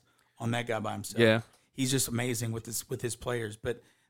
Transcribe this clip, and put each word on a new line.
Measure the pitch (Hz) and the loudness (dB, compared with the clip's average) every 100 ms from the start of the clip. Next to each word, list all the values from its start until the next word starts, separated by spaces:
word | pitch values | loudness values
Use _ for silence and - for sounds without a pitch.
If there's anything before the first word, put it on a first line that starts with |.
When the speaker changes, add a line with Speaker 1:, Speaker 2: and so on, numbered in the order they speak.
| _ _ _ - | _ _ _ -6
Speaker 1:
on | 120 | -2
that | 120 117 | 0 0
guy | 110 | -2
by | 107 | -2
himself. | 104 104 - | -6 -2 6
Speaker 2:
Yeah. | 113 113 - - _ | 6 6 2 -14 _
Speaker 1:
He's | - 131 | -2 0
just | 135 - | 2 0
amazing | 117 123 113 113 | 0 -2 -2 -2
with | 113 113 | -4 -6
his, | 110 - | -8 -6
with | 117 | -6
his | 123 - | -6 -6
players. | - 120 110 107 | -4 -4 -4 -6
But | 127 117 - _ _ | -4 -6 -10 _ _